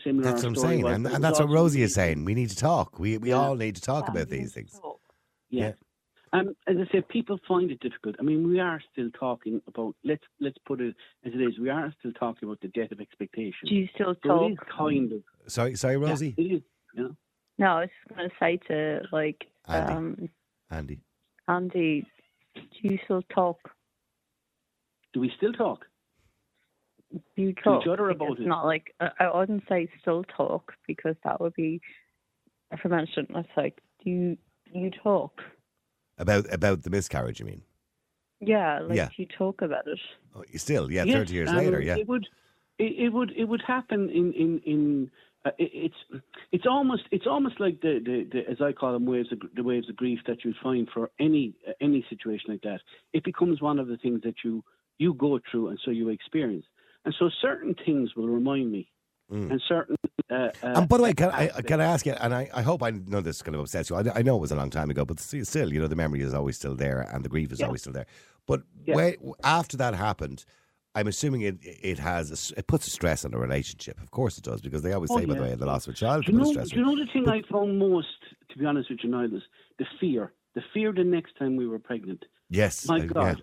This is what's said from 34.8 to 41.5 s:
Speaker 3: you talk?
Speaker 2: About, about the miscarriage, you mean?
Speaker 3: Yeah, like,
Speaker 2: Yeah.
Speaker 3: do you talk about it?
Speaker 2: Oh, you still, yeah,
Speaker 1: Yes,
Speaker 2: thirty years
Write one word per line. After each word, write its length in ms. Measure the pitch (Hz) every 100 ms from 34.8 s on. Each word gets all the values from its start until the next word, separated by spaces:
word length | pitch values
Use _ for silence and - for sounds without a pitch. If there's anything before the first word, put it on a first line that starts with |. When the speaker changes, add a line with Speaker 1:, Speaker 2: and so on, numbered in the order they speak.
Speaker 3:
you 100 | 185
talk? 500 | - 214 190 147 - - - _ _ _ _ _ -
Speaker 2:
About, 300 | 87 104 104
about 300 | 90 101 92
the 80 | 87
miscarriage, 500 | 98 - 71 60 -
you 60 | 52
mean? 160 | 50 - _ _ _ _ _ _ -
Speaker 3:
Yeah, 380 | 208 214 165 147
like, 160 | 165 110
Speaker 2:
Yeah. 100 | 80
Speaker 3:
do 80 | -
you 40 | -
talk 360 | - 190 190
about 260 | 170 - -
it? 100 | 175 - - _
Speaker 2:
Oh, 100 | - -
you 120 | -
still, 300 | - 139 71
yeah, 120 | 90
Speaker 1:
Yes, 120 | 180 269
Speaker 2:
thirty 180 | 92
years 160 | 87 -